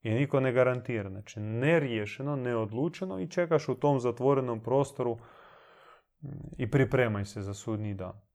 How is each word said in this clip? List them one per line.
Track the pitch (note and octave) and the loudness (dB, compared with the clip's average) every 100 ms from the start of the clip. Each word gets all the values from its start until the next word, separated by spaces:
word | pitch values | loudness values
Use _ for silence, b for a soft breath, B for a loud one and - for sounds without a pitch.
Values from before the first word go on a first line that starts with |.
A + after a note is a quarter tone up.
I | A2+ | 0
niko | A2+ C#3+ C3+ | 0 2 2
ne | C3+ | 2
garantira. | B2 B2+ B2+ A2+ A#2 G2 | 4 4 2 -2 -4 -4
Znači, | G2 - - | -8 -12 -8
neriješeno, | G#2+ A2+ C#3 E3 C#3 A2 G#2 - C#3 C#3+ | -4 0 4 4 2 -2 -4 -6 -4 -2
neodlučeno | B2 A#2 A2 A2+ D#3+ E3+ F#3 F#3+ | 0 0 -2 -2 -4 -4 -8 -6
i | F3 | -4
čekaš | - E3+ D#3 - | -2 2 2 2
u | B2 | 2
tom | D3 C3+ | 4 4
zatvorenom | B2 A#2 C3 C3+ B2+ A2+ | 2 2 4 4 0 -4
prostoru, | A2+ C3 C#3+ - B2 A2+ B B B B B B B B B _ | 0 2 2 -2 -4 -4 B B B B B B B B B _
mm, | C#3 C#3 - - | -14 -12 -12 -8
i | A#2+ | 0
pripremaj | C#3 B2 B2+ G2+ G#2 G2+ | 2 4 4 2 0 -4
se | G#2 | -6
za | G2 | -8
sudnji | G2 - G#2+ G#2+ | -8 -6 -4 -4
dan. | G2 F#2 - _ | -6 -8 -12 _